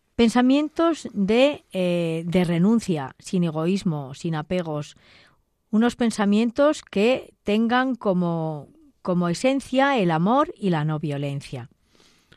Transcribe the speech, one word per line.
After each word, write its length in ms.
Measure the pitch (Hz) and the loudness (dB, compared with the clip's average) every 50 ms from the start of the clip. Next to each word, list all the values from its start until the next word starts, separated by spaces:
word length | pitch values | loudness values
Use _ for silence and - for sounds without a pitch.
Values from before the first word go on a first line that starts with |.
| _ _ _ | _ _ _
Pensamientos 920 | - 233 226 - 247 247 254 269 294 302 294 - - 330 339 311 - - - - | 2 2 2 4 2 4 4 4 2 0 -2 -2 0 2 2 0 -2 -8 -10 -4
de, 520 | 208 190 185 220 247 269 294 294 - _ _ - | -2 0 2 4 4 4 2 2 -4 _ _ -6
eh, 500 | 185 180 180 175 175 170 165 160 165 170 | -4 -2 0 0 0 -2 -2 -4 -4 -6
de 160 | 175 160 180 180 | 0 0 0 2
renuncia, 720 | 165 175 165 175 214 233 226 - - 165 147 131 127 - | 2 2 2 4 4 2 2 0 -2 -4 -4 -4 -10 -14
sin 260 | _ - - 202 180 175 | _ -12 -4 -2 0 0
egoísmo, 680 | 165 156 156 160 175 196 190 - 180 151 147 139 127 135 | 0 -2 -2 -2 0 -2 0 -2 -2 -4 -4 -8 -10 -14
sin 220 | - - 170 160 | -8 -6 -6 -6
apegos. 600 | 151 151 - 185 180 165 160 151 147 147 - - _ _ _ - - _ _ _ _ _ _ _ _ _ - | -6 -6 -4 -4 -4 -4 -4 -6 -8 -8 -10 -16 _ _ _ -20 -20 _ _ _ _ _ _ _ _ _ -2
Unos 240 | 214 214 233 240 - | 0 2 2 2 2
pensamientos 880 | - 240 226 - - 202 202 202 214 240 240 - - 285 302 302 - - | 0 -2 -2 0 0 2 2 4 2 2 0 2 2 2 2 2 0 -6
que 500 | - - 196 208 240 262 - - - _ _ - | -6 -2 0 2 2 2 0 -4 -12 _ _ -4
tengan 520 | 208 202 220 233 226 240 254 262 269 247 | -2 0 0 2 2 2 0 0 0 -4
como, 760 | - - 208 180 180 180 170 170 165 160 160 156 143 135 - _ _ _ _ _ _ | -4 -2 -2 0 0 0 0 -2 -2 -4 -6 -6 -8 -12 -16 _ _ _ _ _ _
como 280 | - 190 175 175 175 170 | -6 -2 -2 0 0 0
esencia 680 | 170 - - 262 277 277 - - 254 262 269 277 277 | -2 0 0 0 0 0 -4 -2 0 2 2 2 2
el 140 | 233 185 170 | 2 2 2
amor 420 | 160 156 175 208 247 285 311 330 - | 2 2 2 2 2 2 2 0 -4
y 120 | - 208 185 | -4 -2 0
la 160 | 170 151 151 | 0 0 0
no 140 | 156 156 151 | -2 -2 -2
violencia. 720 | 160 147 143 139 143 143 139 139 - - 143 123 117 - _ _ _ _ _ _ _ _ _ _ _ _ _ | -4 -4 -4 -4 -4 -6 -6 -8 -10 -10 -12 -12 -12 -14 _ _ _ _ _ _ _ _ _ _ _ _ _